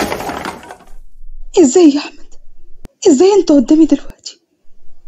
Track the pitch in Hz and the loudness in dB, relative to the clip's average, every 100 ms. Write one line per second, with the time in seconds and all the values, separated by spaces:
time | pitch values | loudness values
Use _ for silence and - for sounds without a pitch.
0 | - - - - - - - - - - | -6 -8 -10 -10 -12 -14 -18 -20 -18 -16
1 | - - - - - 403 277 370 330 285 | -16 -14 -12 -12 -2 2 4 6 4 4
2 | - - - - - - - - - _ | -4 -14 -16 -14 -14 -14 -14 -14 -16 _
3 | 403 262 370 415 339 285 226 311 320 277 | 2 4 4 4 2 2 4 2 4 0
4 | - - - - _ _ - - - - | -4 -18 -20 -20 _ _ -20 -14 -12 -10